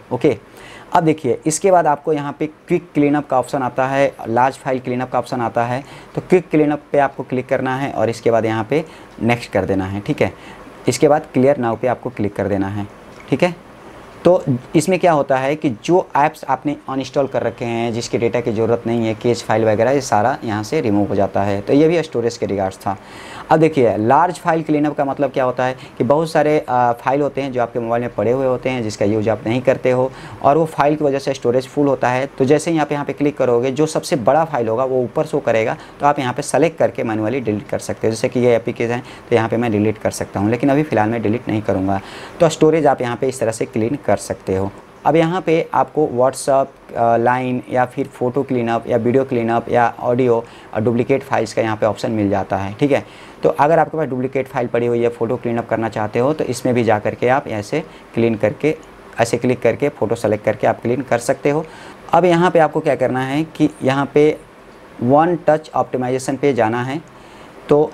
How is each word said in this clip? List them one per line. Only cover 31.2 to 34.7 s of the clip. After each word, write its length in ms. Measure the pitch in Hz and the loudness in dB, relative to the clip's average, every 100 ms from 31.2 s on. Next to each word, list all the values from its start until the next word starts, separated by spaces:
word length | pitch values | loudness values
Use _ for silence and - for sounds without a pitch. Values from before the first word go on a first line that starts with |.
| 143 | -2
storage 320 | 131 120 127 127 | -2 0 0 0
full 200 | 147 143 | 0 2
होता 200 | 127 123 | 2 0
है। 180 | 127 139 | 0 -4
तो 180 | - | -2
जैसे 260 | 131 151 175 | 2 2 2
ही 80 | 160 | -2
आप 140 | 147 | 0
यहाँ 120 | 143 | -4
पे 80 | 143 | -4
click 240 | 131 143 143 | -2 -2 0
करोगे, 320 | 123 120 135 | 2 2 0
जो 160 | 131 156 | 0 -2
सबसे 300 | 156 - 151 | -2 -2 0
बड़ा 280 | 110 147 | 2 2
file 240 | 160 135 | 2 -2
होगा 160 | 110 | -2